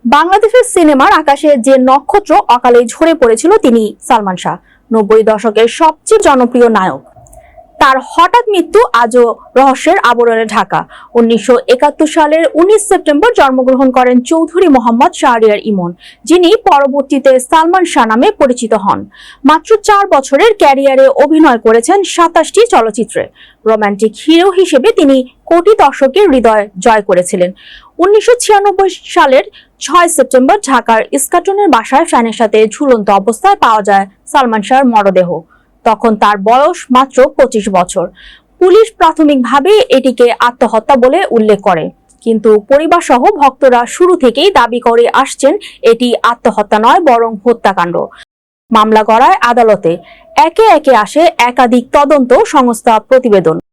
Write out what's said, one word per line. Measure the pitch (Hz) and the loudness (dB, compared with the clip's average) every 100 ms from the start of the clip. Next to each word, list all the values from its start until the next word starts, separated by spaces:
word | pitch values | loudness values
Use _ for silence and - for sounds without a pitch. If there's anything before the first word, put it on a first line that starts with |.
বাংলাদেশের | 233 285 339 392 427 494 453 | 0 0 2 0 2 2 0
সিনেমার | - 311 277 339 | 0 2 2 2
আকাশে | 370 311 277 302 285 | 0 0 0 0 0
যে | 220 269 | 2 2
নক্ষত্র | 254 269 - 403 - 349 - | 2 0 0 -4 0 -2 0
অকালে | 240 254 240 240 | 0 2 2 0
ঝরে | - 320 | -2 -2
পড়েছিল | 320 233 233 320 427 | 0 0 0 0 2
তিনি | 285 226 214 - | 2 0 -2 -8
সালমান | - 233 196 180 | -4 -2 -2 -8
শাহ, | 180 170 _ _ _ | -8 -10 _ _ _
নব্বই | 226 208 220 | -4 0 0
দশকের | 214 214 226 214 233 | 2 -2 -2 0 -2
সবচেয়ে | - 320 - - 440 349 | 0 -2 -2 -2 0 2
জনপ্রিয় | 269 240 247 233 | 0 0 2 2
নায়ক। | 220 185 135 _ - _ - _ - _ - | 2 -4 -6 _ -20 _ -20 _ -20 _ -2
তার | 285 262 262 | 0 0 -2
হঠাৎ | - 349 480 466 | 0 2 2 0
মৃত্যু | 392 330 403 494 | -4 0 0 0
আজও | 233 240 247 233 - - | 0 0 0 0 -2 -4
রহস্যের | 247 277 269 311 381 | 0 0 0 -2 0
আবরণে | 240 233 233 226 226 | 0 0 0 0 -2
ঢাকা। | 214 190 160 - - - | -4 -4 -6 -8 -20 -6
উনিশশো | 233 226 226 - 240 - | -2 0 0 0 -2 0
একাত্তর | 247 294 285 302 | 0 0 -2 -2
সালের | 330 302 320 311 | 0 0 0 -2
উনিশ | 302 370 427 - | 0 0 0 0
সেপ্টেম্বর | 370 - 294 440 | -2 0 0 0
জন্মগ্রহণ | 453 277 262 254 262 269 | 2 0 0 -2 0 0
করেন | 254 247 247 | 0 0 0
চৌধুরী | 247 330 320 349 370 | 0 -4 -2 0 2
মোহাম্মদ | 262 226 233 330 | 2 0 0 0
শাহরিয়ার | - 285 233 220 208 | 0 -2 2 0 0
ইমন, | - 196 175 175 - _ | -4 -4 -6 -10 -20 _
যিনি | - 349 339 466 | -2 0 2 0
পরবর্তীতে | - 285 277 285 277 285 269 254 | 0 0 0 -4 -4 0 2 0
সালমান | 254 320 330 370 349 | 0 0 0 0 -2
শাহ | 294 226 | -2 0
নামে | 220 370 415 | 0 0 0
পরিচিত | 277 247 220 | -2 -2 -4
হন। | 220 196 104 147 _ - - | -4 -2 -6 -8 _ -20 -6
মাত্র | 269 320 320 427 | -2 -2 0 -2
চার | 415 403 403 | 0 0 2
বছরের | 294 269 277 440 427 | -2 0 0 0 2
ক্যারিয়ারে | 294 269 277 269 269 - | 2 2 0 2 2 2
অভিনয় | 285 320 311 233 | 0 2 2 2
করেছেন | 226 226 233 403 359 | 0 0 0 -2 -2
সাতাশটি | - 339 339 311 - 466 | -2 0 0 -2 0 0
চলচ্চিত্রে। | 339 226 214 214 160 - _ _ _ | 0 -2 -4 -8 -6 -10 _ _ _
রোমান্টিক | 220 220 202 202 220 214 | -4 -2 -2 -2 -4 -4
হিরো | - 330 381 | 0 2 2
হিসেবে | 370 349 269 339 | 0 0 0 0
তিনি | 440 285 269 254 _ | 0 2 0 -2 _
কোটি | - 339 339 415 | -2 0 2 2
দর্শকের | 370 - 269 302 403 | 2 2 -2 2 2
হৃদয় | 262 233 214 208 185 | 2 2 0 -4 -4
জয় | 233 220 | 0 0
করেছিলেন। | 208 180 180 190 180 190 - - _ - | 0 -2 -2 -4 -4 -6 -20 -20 _ -4
উনিশশো | 359 427 415 494 | 0 2 2 -2
ছিয়ানব্বই | - 415 403 370 392 - - | 2 0 0 -2 -4 -4 -6
সালের | 359 294 262 403 - _ _ | -2 2 0 -2 -18 _ _
ছয় | - 339 349 | -2 0 0
সেপ্টেম্বর | 339 247 254 262 415 | -2 0 0 2 -2
ঢাকার | 339 254 233 226 - | -2 -4 0 -2 -2
ইস্কাটনের | 277 - 349 349 392 403 | -6 -4 -4 -2 -2 0
বাসায় | 240 226 269 330 | 0 0 -2 0
ফ্যানের | 269 233 214 | -2 -2 -4
সাথে | 220 220 220 | -2 0 -2
ঝুলন্ত | - 285 233 208 | -2 -2 0 0
অবস্থায় | 196 196 220 381 392 | 0 -2 -2 -2 0
পাওয়া | 262 214 | 0 0
যায় | 202 196 196 _ - | 0 -2 -2 _ -4
সালমান | 294 247 220 | -2 0 -4
শাহর | 202 262 269 | 0 0 2
মরদেহ। | 226 196 185 175 160 - _ _ _ | 0 0 0 -2 -6 -12 _ _ _
তখন | - 214 233 208 | -4 -2 -2 0
তার | 214 208 | -2 0
বয়স | 202 247 302 349 - | 0 2 0 -4 -2
মাত্র | 254 269 254 285 | -2 0 2 0
পঁচিশ | - 254 226 208 | 2 -2 -2 -2
বছর। | 185 180 190 170 _ - - _ _ | -4 -2 -6 -8 _ -20 -20 _ _
পুলিশ | 370 392 453 _ | 0 2 0 _
প্রাথমিকভাবে | 349 320 302 277 233 269 277 427 - | -2 0 0 0 -2 -2 0 0 0
এটিকে | 269 262 254 240 - | -2 -2 0 0 0
আত্মহত্যা | 240 247 226 220 - 262 | -4 -2 -4 -2 -2 0
বলে | 254 320 - | 2 0 -2
উল্লেখ | 226 214 202 | -2 0 0
করে, | 202 170 196 _ _ _ | 0 -4 -6 _ _ _
কিন্তু | 226 220 220 214 | -4 -2 2 0
পরিবারসহ | 208 277 330 339 320 254 330 | 2 0 2 -2 0 0 0
ভক্তরা | 392 277 262 269 240 240 | 2 -2 2 0 0 -2
শুরু | - 359 359 | -2 0 2
থেকেই | 254 233 370 | 0 0 0
দাবি | 302 233 233 | 0 -2 -2
করে | 240 233 240 | -2 0 0
আসছেন | - 269 - 277 403 - - | 0 -4 -2 -2 -2 -10 -4
এটি | 233 233 247 226 | -2 0 -2 -2
আত্মহত্যা | 226 240 233 214 208 214 | -4 -2 -4 -4 -4 0
নয়, | 226 349 | 0 2
বরং | 311 233 226 208 | 2 0 -2 -4
হত্যাকাণ্ড। | 247 226 208 190 175 170 143 - - _ _ _ _ | -4 -2 -2 -2 -4 -6 -8 -14 -20 _ _ _ _
মামলা | 220 214 220 | 0 2 0
গড়ায় | 214 226 277 370 | 0 2 2 0
আদালতে। | 240 240 226 196 170 175 - - _ - | 0 0 0 0 -2 -6 -10 -20 _ -2
একে | 320 330 440 | 0 2 2
একে | 320 311 233 | 2 2 0
আসে | 208 294 330 - | 0 0 0 0
একাধিক | 247 247 247 247 247 | -4 0 0 0 0
তদন্ত | 302 285 294 247 262 453 | -2 2 0 2 0 2
সংস্থা | 294 247 226 - 220 | 0 0 -2 0 -2
প্রতিবেদন। | - 262 254 202 160 170 _ | 0 0 2 0 0 -4 _